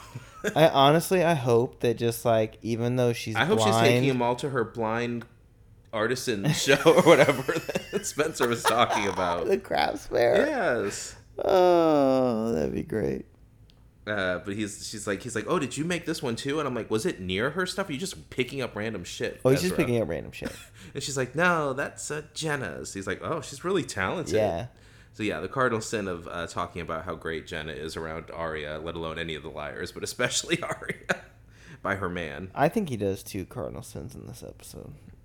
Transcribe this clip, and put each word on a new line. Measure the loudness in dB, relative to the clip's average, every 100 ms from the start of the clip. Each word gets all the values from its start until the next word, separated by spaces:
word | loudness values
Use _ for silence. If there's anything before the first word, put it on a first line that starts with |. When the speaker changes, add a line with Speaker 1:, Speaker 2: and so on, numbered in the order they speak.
| -10 -16
Speaker 1:
<laughs> | -16 -8 -2 4
Speaker 2:
I | 6
honestly, | 8 6 6 4 2
I | 4
hope | 2 4 4 4 0
that | 0 2
just, | 0 0
like, | 4 4 2 -2
even | -4 -2 0 2
though | 2
she's | 2 -2 0
Speaker 1:
I |
hope | 2 4
she's | 4 6
taking | 6 6
Speaker 2:
blind | 4
Speaker 1:
him | 2
all | 2 0
to | -2
her | -2
blind | -2 -2 -2 -2 -2 -4 -8 -18 -20 -20 -20 -20 -8
artisan | -2 0 0 -2 0 2
<laughs> |
show | 2 4 6
or | 8 8
whatever | 10 10 8 4 0
<laughs> | -4 -4 -6 -4
that | -6 -2
Spencer | -2 -2 2 2
was | 2
talking | 2 4 4 2 0
about. | 0 0 0 2
Speaker 2:
<laughs> |
The | 0
craft | 0 0 2 0 -2
fair. | 2 4 4 2
Speaker 1:
Yes. | 2 0 0 0 -4 -10 -14 -14 -4
Speaker 2:
Oh, | 4 6 8 6 6 6 4 4 2 2 0
that'd | 0 0
be | -2
great. | -4 -2 -2 -4 -8 -20 -20 -20 -20 -20 -20 _ -6
Speaker 1:
Uh, | -2 -2 -2
but | -4
he's, | -4 -4 -6 -10
she's | -8 -4
like, | -4
he's | -4 -6
like, | -2
"Oh, | -2
did | -2 -4
you |
make | -4 -4 -4
this | -4
one | -4
too?" | -4 -4 -2
And | -2
I'm |
like, | -4 -2
"Was | -2 -2
it | -4
near | -2 0 0
her | -2 -4
stuff? | -4 -6
Are |
you | -4
just | -6 -10 -8
picking | -4 -4 -4
up | -6
random | -4 -6 -6
shit, | -8 -6 -6 0
Speaker 2:
Oh, | 2
he's | 4
just | 2
Speaker 1:
Ezra?" | 0
Speaker 2:
picking | 0 0
up | 0
random | -4 -8
shit. | -10 -10 -10
Speaker 1:
<laughs> | -16 -20 -14
And | -8
she's | -6 -4
like, | -4 0
"No, | 2 2 0
that's, | -2 -6 -8 -10
uh, | -10 -10
Jenna's." | -6 -4 -4 -4 -8 -8
He's | -8 -6
like, | -6
"Oh, | -4 -6
she's | -8 -8
really | -2 -2
talented." | -2 -2 -2 -2 0
Speaker 2:
Yeah. | 2 2 0 -4 -10 -20 -20 -16
Speaker 1:
So | -6
yeah, | -4 -2
the | -4
cardinal | 0 0 0
sin | -2 -4 -4
of, | -6 -8
uh, | -8 -6
talking | -6 -6 -6
about | -6 -6
how | -6
great | -8 -6 -8 -8
Jenna | -8 -8
is | -8 -8 -8
around | -8 -8 -10
Arya, | -6 -6 -4 -6 -8
let | -8 -6
alone | -6 -6
any | -6 -8
of |
the | -8
liars, | -10 -8 -8 -10
but | -8
especially | -8 -2 -2 -2 -2 -4
<laughs> |
Arya, | -4 -8 -8 -8 -6 -6 -8 -20 -20 -20 -20 -8
by | -4
her | -2 -2
man. | -4 -6 -8 -8 0
Speaker 2:
I | 0
think | 2 -2
he | -2
does | -2 -4
two | -6 -8
cardinal | -8 -8 -8 -8
sins | -12 -12 -12 -14
in | -14
this | -14
episode. | -16 -16 -18 -16 -16 -18 -20 -20